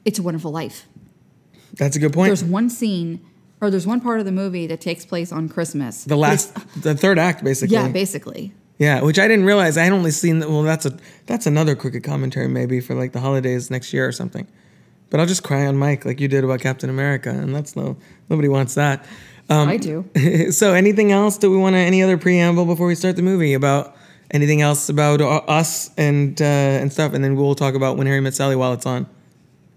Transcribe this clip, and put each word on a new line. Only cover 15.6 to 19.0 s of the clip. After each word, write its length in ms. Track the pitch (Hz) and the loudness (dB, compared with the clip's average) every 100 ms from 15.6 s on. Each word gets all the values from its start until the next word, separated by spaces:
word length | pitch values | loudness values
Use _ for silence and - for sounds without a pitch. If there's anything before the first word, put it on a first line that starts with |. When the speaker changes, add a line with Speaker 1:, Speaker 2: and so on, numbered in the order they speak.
| 139 | 0
Speaker 2:
on 120 | 139 | 0
mic 260 | 143 143 | 0 -2
like 160 | 135 127 | -4 -4
you 80 | 139 | -2
did 160 | 135 | 0
about 160 | 131 127 | 0 -2
Captain 280 | 131 131 131 | -4 -4 -6
America, 400 | 131 139 135 127 | -4 -2 -2 -4
and 220 | 131 139 143 | -6 -4 -6
that's 180 | 147 | -8
no, 220 | 135 139 139 - _ - | -8 -8 -8 -14 _ -4
nobody 180 | 156 143 | 0 2
wants 280 | 135 135 | 2 0
that. 300 | - 147 135 | 0 0 0